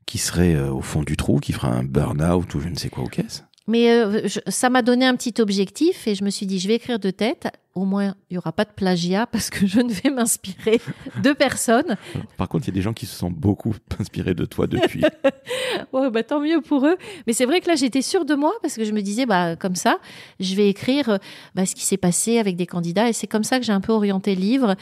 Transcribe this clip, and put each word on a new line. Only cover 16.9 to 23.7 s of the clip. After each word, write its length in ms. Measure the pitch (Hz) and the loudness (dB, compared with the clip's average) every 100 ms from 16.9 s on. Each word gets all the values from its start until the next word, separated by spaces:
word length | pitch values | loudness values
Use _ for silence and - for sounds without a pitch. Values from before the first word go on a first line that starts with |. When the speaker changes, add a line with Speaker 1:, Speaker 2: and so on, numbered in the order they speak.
| 370 - 370 233 | 0 -4 -8 -4
Speaker 2:
Mais 60 | |
c'est 140 | 233 247 | 0 2
vrai 140 | 359 | 2
que 60 | 262 | 2
là, 100 | 233 | 0
j'étais 260 | 254 269 | 2 0
sûre 240 | - 381 294 | 0 0 0
de 80 | |
moi 180 | 285 302 453 | 2 0 0
parce 160 | 311 220 | -4 -4
que 80 | |
je 80 | 214 | -2
me 80 | 214 | -2
disais, « 240 | 202 208 262 | -2 -2 0
Bah, 300 | 185 170 165 | 2 0 -2
comme 180 | 190 | -4
ça, 240 | 180 233 359 - - - - | 0 0 0 -4 -20 -18 -6
je 160 | 185 | -2
vais 140 | 190 202 | 2 2
écrire, 400 | 196 - 277 247 | 2 0 0 2
euh, 100 | 196 - - - | 0 -2 -18 -8
bah, 100 | 185 | -2
ce 100 | 185 | -2
qui 100 | - | -2
s'est 120 | - 190 | -2 2
passé 420 | 180 175 - 233 | 2 2 2 2
avec 180 | 202 175 | 2 -2
des 100 | 175 | -4
candidats. » 420 | 180 170 180 240 | -4 -2 0 0
Et 60 | |
c'est 120 | 220 202 | 0 -2
comme 180 | 220 | -2
ça 140 | 220 262 | 0 0
que 60 | |
j'ai 80 | 226 | 2